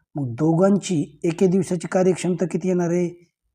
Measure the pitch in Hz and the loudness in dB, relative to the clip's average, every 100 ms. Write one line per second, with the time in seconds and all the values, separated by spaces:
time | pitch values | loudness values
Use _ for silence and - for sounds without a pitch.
0 | _ 151 127 117 156 165 196 196 - 160 | _ -6 -6 -2 0 4 4 2 0 -2
1 | 143 - 175 160 190 190 160 180 - 190 | -4 -4 -4 0 2 2 0 -4 -2 0
2 | 185 175 175 175 180 175 185 180 170 175 | 2 2 0 -2 -2 -2 -2 0 0 0
3 | 175 170 _ _ _ | -2 -6 _ _ _